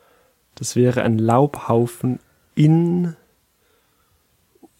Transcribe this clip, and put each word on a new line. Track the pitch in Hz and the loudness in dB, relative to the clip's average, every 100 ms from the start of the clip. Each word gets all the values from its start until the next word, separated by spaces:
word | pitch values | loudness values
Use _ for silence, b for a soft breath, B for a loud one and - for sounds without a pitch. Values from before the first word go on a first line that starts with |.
| _ _ _ _ _ - | _ _ _ _ _ -14
Das | 127 120 | -6 0
wäre | 123 123 | 2 2
ein | 113 110 | 0 0
Laubhaufen | 110 120 143 - - 117 120 - 127 123 _ _ _ - | 2 2 2 -2 -2 0 0 -4 -6 -6 _ _ _ 0
in | 151 160 170 175 175 160 _ _ _ _ _ _ _ _ _ _ _ _ _ _ - _ | 2 4 2 -2 -4 -8 _ _ _ _ _ _ _ _ _ _ _ _ _ _ -20 _